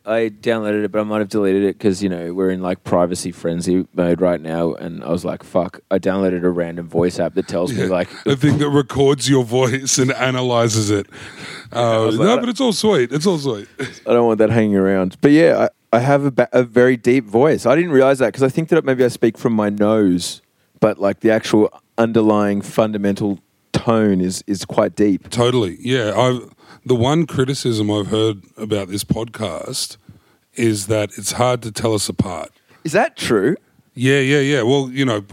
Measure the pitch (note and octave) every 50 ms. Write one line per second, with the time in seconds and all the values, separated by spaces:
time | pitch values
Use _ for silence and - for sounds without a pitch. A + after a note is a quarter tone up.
0 | _ G2+ A2 A#2 A2+ A2 G#2 G#2 - A#2 A#2 A2+ G#2+ G#2 G#2 G#2+ G#2 G2 F#2+ G#2+
1 | G#2+ G#2+ G#2+ G#2+ G#2+ G2 - G#2+ G2+ F#2+ F#2+ G2 G2+ G2 - - - G#2 F#2 F2+
2 | G2+ F#2+ F2+ E2+ E2+ E2+ F2 F#2+ F#2+ F#2 F#2 F#2 F#2 F2+ F2+ - _ - G2+ F2
3 | F2 F2 F2 E2+ - F2+ F2 - - E2+ E2+ E2+ E2+ F2+ F2+ F#2 F2+ - _ F2
4 | F2 F2 F2 E2 F#2 F2+ F2 D2+ D#2 E2 D#2+ E2+ E2+ E2 - - - E2+ E2 -
5 | - C2 G2 F2+ F2+ F2 D#2+ - - - - F#2 E2+ F#2+ - - _ _ G2 F#2+
6 | E2+ F#2+ F#2 G2 F#2+ F#2 F2+ F2+ E2+ F2+ F2 F2 E2+ E2+ E2+ F2 E2+ D#2+ D#2+ E2
7 | F2 F2+ F2 - F2 D#2+ E2+ G2 F2+ - - F2 F2+ F2+ - - - F#2 F#2 F2
8 | F2+ - - - - - C#3 B2+ C3+ D3 - D3 D3 C#3+ C#3+ D3 C#3 - - C3
9 | C#3 C3+ D3 C#3 A2+ B2+ C#3 C3 B2 G#2+ A#2 B2+ C3 A#2+ B2+ C3 C3+ C3 - C3+
10 | C3 B2+ C3 A#2 B2 C3 B2+ B2+ B2+ B2 A#2+ A#2 A#2 A2+ G#2+ A2 G#2+ G2+ G#2 G2+
11 | - - - - - - - - - - - - - - - A#2+ A#2+ A#2 A2+ A2+
12 | A2+ A2 A2 A#2 C#3 G3+ A#3+ A#3+ B3 A#3+ A#3 - C4+ A#3+ G3 - - G#3+ G3+ D3
13 | B2 A#2+ C3+ D#3 D3+ G3+ F3+ D#3 C#3 C#3 A2+ G2+ G#2+ - _ - C3+ - - -
14 | - A2+ A2+ A#2+ A#2+ A#2 A2 G#2 A2 G#2+ A2+ A#2 A2 G#2+ G2+ G2 F#2+ F#2+ G2 F#2+
15 | F#2 F#2 - - - C#3+ C#3+ D#3 E3+ D#3+ B2 G2+ A2+ - - _ _ _ - A#2
16 | B2 C3+ C#3+ C#3+ C#3+ C#3+ B2 A#2 A#2+ - - B2+ B2 A#2+ G#2+ B2 B2 B2+ C3 A#2
17 | - B2 B2 C3+ A#2 G#2 G2+ A#2 C#3 D#3+ C3 G2 G2 A#2 C3 D#3+ F3 F3 D3 C3
18 | C3 C3+ C#3 B2+ C3 G#2+ G2 - C#3 C3 - E3+ D#3+ - F3 D#3+ - C3+ C3 B2
19 | B2+ A#2+ - - - A#2 - - - B2 A2+ G#2+ G#2 G#2 G#2 G#2 G#2 G#2 A2 A2
20 | G#2 F#2+ F2 F2+ F2 - - - _ _ _ _ _ _ _ _ - G#2+ G2+ -
21 | G2+ G2 G2 - - A2 A2 A2 - - - G#2+ G#2+ - - - _ _ _ -
22 | A#2 A2+ A2 A2+ A2 G#2+ G#2+ G#2 G#2 G2+ G2+ G2+ G2+ - - - A2+ G#2+ G#2+ G#2
23 | G2+ G2+ G2 - A2 G2+ G2 - - _ _ _ _ _ - - - - A2+ A2
24 | A2 G#2 G2 F#2 F#2 F#2 F#2 - - - G2+ F2+ - - - - G#2+ G2 - -
25 | G#2 G#2 F#2+ E2+ - - - - A#2+ B2 B2 B2+ G#2+ F2+ - - - A#2+ C3 B2+
26 | A2 G#2 G2 G#2+ B2 B2+ B2+ A#2+ G#2 - - _ _ - - - _ B2 B2+ A#2
27 | A2+ C3 D3+ E3 E3+ - - C#3+ C3 B2+ C#3 - - B2+ A2+ G#2+ G#2+ G#2 G#2 G#2
28 | G2+ F2+ G#2 A2 A2 A2 G#2+ F#2+ - _ _ - A2 G#2+ G#2+ G2+ G2 F2+ G2 G#2
29 | - - - A2 A2+ A#2 - - G#2+ F#2 D#2+ D#2 - - C3 - - - - -
30 | _ - - _ _ _ _ _ _ _ _ - B2 A2+ G#2+ G2+ F#2+ G2 A2 G#2+
31 | G#2 G#2 - - G2 - - - B2 B2 B2 A#2+ - A2+ G2+ - A2 A2+ A2 G#2
32 | - - F#2 - - G2 F2 D#2 C#2+ - _ _ _ _ _ _ _ D#3+ C#3+ G3+
33 | C4 E4 - - - - A#2+ G2+ F#2 C3+ F#3+ - - _ _ _ _ _ _ B2
34 | A#2+ C3 C#3 C#3+ C3 C3 D3 D3 C3+ C3+ D3 C3+ G#2+ A#2 C#3 C#3+ C3+ B2+ B2+ C3+
35 | C#3 C3 A2 G#2 G2 G2+